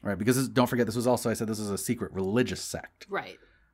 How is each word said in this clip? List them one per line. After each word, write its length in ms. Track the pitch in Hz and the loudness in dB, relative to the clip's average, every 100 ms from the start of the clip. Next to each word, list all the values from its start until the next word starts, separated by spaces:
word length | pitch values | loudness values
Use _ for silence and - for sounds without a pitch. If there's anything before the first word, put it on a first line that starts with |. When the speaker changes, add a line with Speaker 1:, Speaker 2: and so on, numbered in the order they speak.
Speaker 1:
Right, 160 | 101 98 | -4 0
because 180 | 107 127 | 2 2
this, 120 | 123 | 2
don't 180 | 117 123 | 2 4
forget, 180 | 120 110 | 2 0
this 80 | 113 | 0
was 120 | 120 | 2
also, 220 | 120 117 | 2 2
I 40 | 107 | 0
said 120 | 110 | -2
this 120 | 107 | -2
was 100 | 104 | -2
a 80 | 98 | -2
secret 340 | - 117 98 | -2 -2 -4
religious 480 | 95 95 117 123 - | -2 2 2 2 -2
sect. 460 | - 92 - - - | -6 -8 -10 -18 -8
Speaker 2:
Right. 280 | 196 92 - - _ _ | -6 -6 -14 -20 _ _